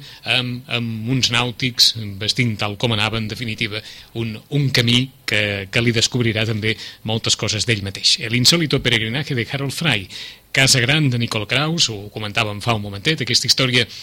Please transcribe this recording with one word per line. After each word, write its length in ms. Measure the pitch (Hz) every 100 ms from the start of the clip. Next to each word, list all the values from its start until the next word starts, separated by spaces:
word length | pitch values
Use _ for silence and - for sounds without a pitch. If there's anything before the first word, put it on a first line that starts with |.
| 139 - 113
amb, 420 | 123 123 123 131
amb 420 | 120 117 113 113
uns 220 | 131 117
nàutics, 600 | 120 123 117 127 117 - 113 107 98
vestint 380 | 104 - 120 107
tal 180 | 107 101
com 160 | 120
anava, 260 | 107 107 113
en 120 | 107
definitiva, 500 | 107 117 107 113 104 - - - 117
un, 260 | 113 107 -
un 200 | 143 139
camí 380 | 135 120 120 131 - -
que, 440 | 107 104 101 95
que 100 | 123
li 120 | 120
descobrirà 500 | 117 - 127 117 110 110
també 300 | 110 110 110 - -
moltes 340 | 113 110 - -
coses 280 | 104 107 117
d'ell 160 | 110
mateix. 340 | 98 95 - -
El 160 | 113 120
insólito 460 | 123 170 151 139
peregrinaje 520 | 127 117 110 131 - 131
de 120 | 104
Harold 220 | 139 139
Fry, 360 | - 165 110 95 - - - _
Casa 280 | - 135 131
Gran 300 | 117 151 143
de 80 | 120
Nicole 260 | 117 110 101
Kraus, 440 | 123 156 165 127
ho 200 | 104 101
comentàvem 520 | 113 104 101 107 101
fa 120 | 120
un 80 | 110
momentet, 400 | 101 101 156 160
aquesta 240 | 120 113 113
història 400 | - 131 123 113 -